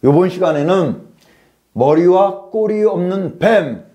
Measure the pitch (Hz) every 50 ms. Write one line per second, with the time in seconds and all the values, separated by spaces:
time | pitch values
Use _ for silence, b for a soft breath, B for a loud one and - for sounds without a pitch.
0 | - 131 143 156 180 185 180 - 180 165 156 147 143 165 185 190 170 139 - -
1 | - - b b b b b b b b b b b b _ 107 123 139 151 160
2 | 175 175 180 185 196 196 190 190 - - - 220 214 208 214 214 214 214 196 175
3 | 180 180 190 196 190 160 - - - 208 226 208 170 139 113 95 - _